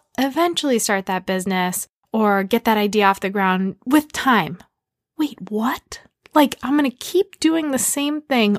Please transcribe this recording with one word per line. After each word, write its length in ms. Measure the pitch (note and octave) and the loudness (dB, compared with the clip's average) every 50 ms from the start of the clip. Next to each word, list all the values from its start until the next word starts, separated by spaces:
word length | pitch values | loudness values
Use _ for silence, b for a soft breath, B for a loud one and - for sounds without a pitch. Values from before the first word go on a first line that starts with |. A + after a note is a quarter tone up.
| _ _ - | _ _ -6
eventually 600 | - C4 C#4 B3+ D#4 E4+ F4 E4 - - C#4+ B3 A3 | -4 -4 -2 0 0 0 0 0 -2 -2 0 0 0
start 260 | - - G3+ G3 F#3+ | 0 0 -2 -2 -2
that 180 | - F#3+ F#3 F#3+ | -4 -4 -4 -4
business 640 | - F#3+ F#3 F3+ G3 F#3+ F#3 F3+ F3+ F3+ - - - _ _ _ _ - | -4 -4 -4 -2 -2 -2 -2 -2 -2 -4 -6 -10 -12 _ _ _ _ -2
or 300 | A3 G#3+ G#3 G3+ G3 F#3+ | 0 2 2 2 2 0
get 220 | F#3+ A#3+ A#3 - | 0 -2 0 2
that 120 | A#3 A3 | 2 2
idea 280 | G#3 G#3 G#3 G3 G#3+ G3+ | 2 2 0 2 4 4
off 140 | G3 G3 - | 4 4 2
the 100 | - F#3+ | -2 -4
ground 460 | G3+ G#3 F#3+ F#3+ F#3 F#3 F#3+ F#3+ - _ - | -2 0 0 2 2 0 -2 -4 -6 _ -2
with 260 | B3+ C#4+ D#4 D4 - | 2 2 2 2 0
time." 480 | - - - C4+ A#3+ G3+ D#3+ - F3 - - _ _ _ _ _ _ _ _ _ _ | -6 -4 0 2 2 2 2 -2 -6 -14 -18 _ _ _ _ _ _ _ _ _ _
Wait, 200 | - D#4 C#4+ - - F#3 - | -6 -6 -6 -6 -10 -12 -8
what? 520 | G#3+ G#3+ A3 B3+ E4 - _ - - - - _ _ _ _ - - | -6 -4 -2 -2 -4 -6 _ -16 -20 -20 -20 _ _ _ _ 0 2
Like, 220 | D#4 C#4+ A#3 - - - | 2 2 2 0 -4 -6
I'm 140 | B3+ C#4+ | -2 0
gonna 140 | D4+ C#4+ C4 | 0 0 -2
keep 480 | - - - - - F4+ G4+ - - - | -4 -6 -8 -2 0 0 0 -2 -2 -2
doing 300 | - D#4+ D#4+ E4 D#4 D4 | 0 0 0 0 -2 -2
the 60 | C4+ | -2
same 440 | A#3+ - - - C#4+ C#4+ D4 D4+ D4+ | -2 -2 -2 -2 -2 -2 -4 -4 -6
thing 360 | - - C4+ A#3+ G#3+ G#3 G3+ | -4 -2 0 2 2 2 2